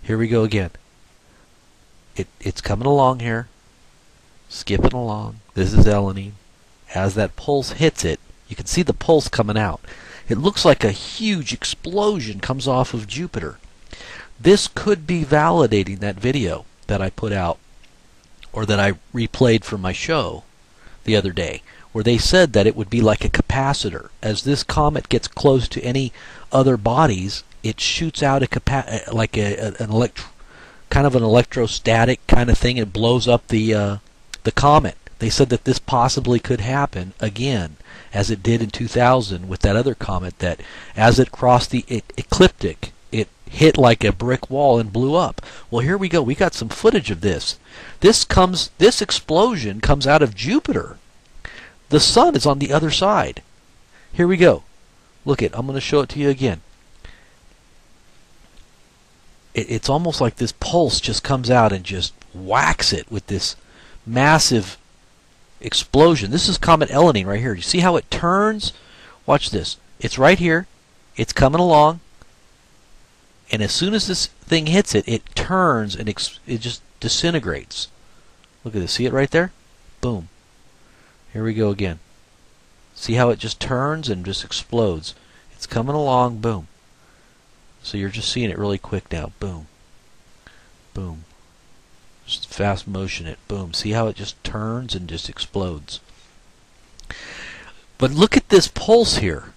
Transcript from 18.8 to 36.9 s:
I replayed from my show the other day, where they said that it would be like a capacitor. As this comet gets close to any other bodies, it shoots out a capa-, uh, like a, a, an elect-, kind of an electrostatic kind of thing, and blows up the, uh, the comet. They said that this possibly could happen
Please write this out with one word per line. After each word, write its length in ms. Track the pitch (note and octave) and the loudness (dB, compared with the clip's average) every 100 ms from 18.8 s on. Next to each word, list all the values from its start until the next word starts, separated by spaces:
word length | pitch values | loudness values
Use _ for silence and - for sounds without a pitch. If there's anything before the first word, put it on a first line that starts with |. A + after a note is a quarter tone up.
I 140 | G2+ F#2+ - | 0 -2 -8
replayed 480 | B2 A2+ - B2+ A2+ | -6 -6 2 4 4
from 200 | - G#2+ | 0 -6
my 100 | F#2 | -6
show 500 | F#2 - D#3+ F#2 - - _ _ _ - - | -6 -4 -2 -4 -8 -16 _ _ _ -20 -12
the 100 | - | 0
other 160 | G#2+ F#2+ | 0 0
day, 320 | F2+ F2 - - - - | -4 -6 -8 -16 -20 -10
where 100 | A2+ | -2
they 160 | G#2+ A#2+ | 0 2
said 340 | - F3+ E3+ | 4 4 4
that 140 | A2+ G2 | 4 2
it 80 | |
would 160 | - G#2+ | 2 -4
be 100 | A#2+ | 2
like 240 | A2 G#2 | 2 2
a 40 | - | 0
capacitor. 800 | - - C3 C3+ C#3+ G#2+ E2 - - | 0 -2 0 -2 -2 -4 -8 -16 -10
As 220 | G#2+ G#2+ | -6 -4
this 220 | C3 C#3+ | -2 -2
comet 440 | - - D3 D3+ - | -2 0 2 0 -2
gets 200 | - - | -2 -2
close 400 | - C#3+ C3+ A2 | 0 4 4 2
to 140 | - | -4
any 300 | B2 C3 B2+ - - - - | -4 -2 -4 -8 -20 -20 -2
other 260 | C3 C3+ B2 | 2 4 4
bodies, 680 | G#2+ B2 D#3 G2 F#2+ - - - | 2 2 2 2 -4 -8 -14 -8
it 160 | A2 A2 | -8 -4
shoots 420 | - - E3 - | -4 -2 -4 -2
out 220 | C#3+ C3+ | 0 0
a 60 | C3 | 0
capa-, 560 | - - C3+ - G#2+ - | -2 -2 -2 -4 -8 -6
uh, 40 | |
like 240 | A2 A2 A2+ | -4 -2 -2
a, 200 | G#2 G2+ | -2 -4
a, 100 | G#2+ F#2+ | -6 -6
an 120 | A2+ | -2
elect-, 340 | A2 A#2+ - - - - - - - - | 0 0 -4 -18 -20 -20 -20 -20 -20 -2
kind 180 | - C#3+ | 2 2
of 80 | |
an 80 | B2+ | 2
electrostatic 1040 | A2+ A#2 A#2+ - A2+ - - A2+ A#2 B2+ - | 4 4 4 0 -4 -2 0 2 2 0 6
kind 240 | - A#2+ | 6 6
of 80 | A2+ | 2
thing, 220 | B2 B2 | 2 0
and 120 | G#2 | -4
blows 360 | F2+ A2+ B2 A#2+ | 0 2 2 4
up 180 | A#2+ - | 2 2
the, 260 | A2+ A2 | 0 2
uh, 220 | G#2+ G2+ G#2 - _ - - | 2 0 -4 -10 _ -20 -6
the 100 | - | -4
comet. 440 | - C#3+ D3+ B2 - - - | 2 6 6 4 -6 -20 -6
They 100 | A2+ | -4
said 200 | - C3 | 2 2
that 140 | A#2+ | 2
this 140 | - B2+ | 0 -2
possibly 600 | - B2+ A#2+ - B2 A#2+ | 0 0 2 0 0 -2
could 220 | - - | 0 -4
happen 500 | G#2 C3+ C#3+ | -2 -2 -2